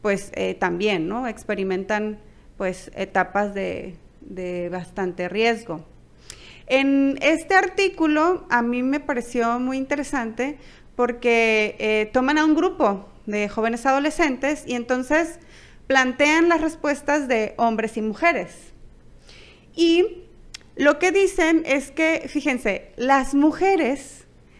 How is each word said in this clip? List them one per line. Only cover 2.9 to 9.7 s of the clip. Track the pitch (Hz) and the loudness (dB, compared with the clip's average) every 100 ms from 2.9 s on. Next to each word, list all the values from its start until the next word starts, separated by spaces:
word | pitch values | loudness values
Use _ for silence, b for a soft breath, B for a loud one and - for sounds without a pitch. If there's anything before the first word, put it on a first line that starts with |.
etapas | - 190 196 185 196 208 | -10 -4 -2 0 0 -2
de, | 196 190 - - 175 - - | -4 -6 -6 -10 -16 -20 -20
de | - 185 180 180 175 | -16 -10 -8 -6 -6
bastante | 180 170 - 185 175 180 | -8 -10 -6 -6 -4 -6
riesgo. | 196 226 233 226 156 - - - - B B B B B | 0 0 0 -4 -12 -12 -20 -20 -20 B B B B B
En | 269 277 277 277 269 | 0 2 2 2 2
este | 277 320 320 | 0 0 2
artículo | 381 392 381 392 - 320 302 320 359 - | 2 2 0 -2 2 2 4 2 0 0
a | 240 | 0
mí | 233 247 | 0 0
me | 254 285 | 0 -2
pareció | 285 262 233 247 233 240 | -2 -6 -4 -2 0 0
muy | 254 | -2